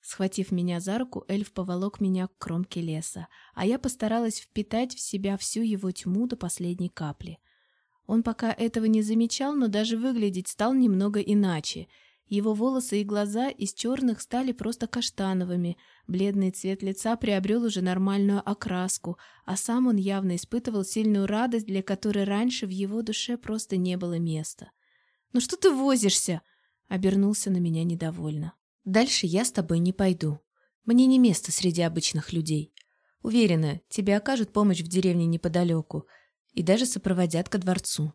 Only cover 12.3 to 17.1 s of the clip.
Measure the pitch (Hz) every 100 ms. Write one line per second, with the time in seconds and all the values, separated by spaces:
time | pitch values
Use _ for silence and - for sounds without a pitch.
12.3 | 202 214 214 247 262 247 202 208 208 208
13.3 | 214 262 - 196 - 233 269 254 214 -
14.3 | 240 262 240 208 233 233 247 233 - 196
15.3 | 185 180 180 175 175 _ _ - 180 196
16.3 | 202 190 185 190 190 196 190 220